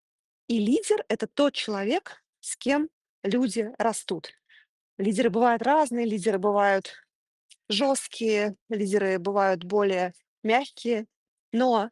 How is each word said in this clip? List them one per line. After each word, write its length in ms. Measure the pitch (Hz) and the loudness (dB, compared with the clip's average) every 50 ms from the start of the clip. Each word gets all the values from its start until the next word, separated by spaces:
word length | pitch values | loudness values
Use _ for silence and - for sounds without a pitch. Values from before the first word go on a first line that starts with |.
| _ _ _ _ _ _ _ _ _ - | _ _ _ _ _ _ _ _ _ -2
И 120 | 233 226 | -2 0
лидер — 440 | 208 202 262 440 415 - 415 427 - - | 2 2 2 2 2 0 -2 -2 -2 -2
это 180 | - - - - | -4 -4 -4 -4
тот 260 | _ - 285 285 - | _ 0 0 0 0
человек, 680 | - - - 214 196 196 208 269 381 - - - - _ _ _ _ | -2 -6 -4 -4 -4 -2 -2 -2 -2 -4 -6 -16 -20 _ _ _ _
с 160 | - - - | -14 -14 -12
кем 340 | - - 247 277 294 302 320 _ _ _ _ _ _ - | -6 -2 0 0 0 0 -4 _ _ _ _ _ _ -4
люди 500 | 202 190 247 254 240 185 226 214 214 254 - | -2 0 0 0 0 -2 -4 -6 -6 -4 -2
растут. 520 | 208 233 208 - - - 190 160 - - - _ _ _ _ - _ _ _ _ _ _ _ - | -2 -2 -2 -4 -6 -6 -8 -8 -8 -12 -18 _ _ _ _ -20 _ _ _ _ _ _ _ -4
Лидеры 340 | 196 208 208 185 254 226 | -2 0 2 2 2 2
бывают 320 | 175 226 247 247 233 226 233 | 2 2 2 2 2 2 2
разные, 420 | 233 285 311 302 254 233 240 233 | 2 2 2 2 0 0 -2 -2
лидеры 320 | 226 208 214 170 220 196 190 | -2 -2 -2 0 0 0 0
бывают 560 | 180 208 202 202 202 202 196 196 190 - - - - _ _ _ _ _ _ _ _ _ _ _ _ - | 0 2 2 4 4 4 2 2 0 -4 -14 -20 -20 _ _ _ _ _ _ _ _ _ _ _ _ -6
жёсткие, 880 | 214 202 277 269 269 254 - - - - 226 220 214 208 208 208 185 - _ - | -2 0 0 0 0 -2 -4 -10 -8 -4 -2 0 0 0 0 -2 -4 -8 _ -6
лидеры 480 | 220 208 208 190 196 208 196 190 190 185 | -4 -4 -2 0 0 2 2 2 0 0
бывают 460 | 170 202 202 202 196 196 190 175 175 | -2 -2 0 2 2 2 2 0 -2
более 500 | 175 202 208 202 196 190 180 180 180 175 _ _ _ _ _ - | 0 0 2 2 2 2 0 -2 -2 -4 _ _ _ _ _ -2
мягкие. 640 | 214 220 247 277 - - - - 240 240 214 220 - _ _ _ _ _ _ _ _ | 2 2 2 0 -2 -8 -8 -4 -2 -2 -2 -4 -8 _ _ _ _ _ _ _ _
Но 380 | - 226 254 254 233 220 202 240 | -2 0 2 2 2 2 0 -2